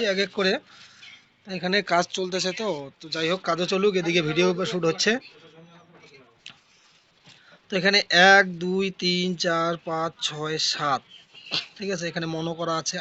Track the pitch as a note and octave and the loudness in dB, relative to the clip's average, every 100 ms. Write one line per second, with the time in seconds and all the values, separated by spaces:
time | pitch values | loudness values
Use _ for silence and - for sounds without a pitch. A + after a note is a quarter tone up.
0 | A3 F#3+ G3 G#3 F#3+ C4 - - - - | 0 0 -2 0 0 0 -6 -20 -20 -20
1 | - - _ _ - F#3 F3+ G3+ F#3+ F3 | -20 -20 _ _ -12 -6 -2 -2 2 0
2 | F3+ - F#3 F3+ F3+ F3 A3 D3+ C3+ - | 0 -4 -4 -4 -4 -4 -4 -6 -10 -16
3 | D#3+ D#3+ D#3+ F#3 - E3 F3+ F#3+ G3+ F#3 | -10 -4 -2 -2 -2 -2 0 2 2 2
4 | E3+ F3 D#3 D#3 F3+ F3+ E3+ F3 E3 D#3+ | 0 0 2 2 2 2 -2 0 0 2
5 | G#3+ B3 - - - - E3 - - D#3+ | 0 0 -6 -20 -20 -20 -20 -20 -20 -20
6 | C#3 C3+ B2+ _ - - _ _ _ _ | -20 -20 -20 _ -20 -20 _ _ _ _
7 | _ _ - - - - - F#3+ F#3 G3+ | _ _ -20 -20 -20 -20 -6 -2 2 0
8 | - E3+ F#3+ G3 F#3+ E3+ F3+ F#3+ F#3+ F#3 | 2 8 10 8 6 -2 -2 0 -2 -2
9 | F3+ F3+ F3+ E3+ F3+ E3 E3 E3 - E3 | 0 0 0 -2 -2 0 -2 -4 -4 -4
10 | E3 - - D3+ D#3 D#3 - - D3 B2+ | -4 -6 -8 -6 -6 -2 -4 -2 -2 -2
11 | - - _ - - - - - G3 F#3 | -6 -20 _ -20 -8 -8 -8 -10 -6 -6
12 | E3+ E3+ E3 D#3+ E3 E3 E3 D#3+ D3+ F3+ | -6 -6 -6 -4 -6 -4 -4 -4 -4 -6